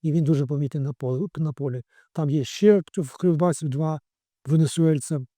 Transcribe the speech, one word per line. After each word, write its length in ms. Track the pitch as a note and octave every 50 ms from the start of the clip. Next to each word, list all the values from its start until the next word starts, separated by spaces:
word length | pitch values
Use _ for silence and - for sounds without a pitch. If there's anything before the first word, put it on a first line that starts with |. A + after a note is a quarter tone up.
і 100 | - D#3+
він 120 | D3 E3+ D#3
дуже 220 | C#3+ E3 C#3 C#3+
помітний 380 | B2+ D3+ C#3+ D3 C3+ - D3+ C3+
на 100 | C#3 C#3
полі, 320 | _ - B2+ B2+ B2+ F#3+ F#3+ _ D3+
на 160 | D#3+ D#3 C#3
полі. 280 | - C#3+ C#3 B2 B2+ A#2+ _ _ _ _ _ _
Там 160 | - D#3+ C#3+
є 140 | C#3 D#3 C3
ще 380 | - - - G3+ G#3 G#3 G3 D#3+ - _ -
в 200 | E3 C3 - -
Кривбасі 500 | - F#3 E3+ D3+ F3 F3+ D#3+ - - D3
два 320 | B2+ C#3 D#3+ D#3 D#3 D3+ _ _ _ _ _ _ _ _ _
венесуельця 760 | - D3+ D#3+ D#3+ C#3 - - E3 D#3+ D#3 D3 - - D#3+ D3 C3 - _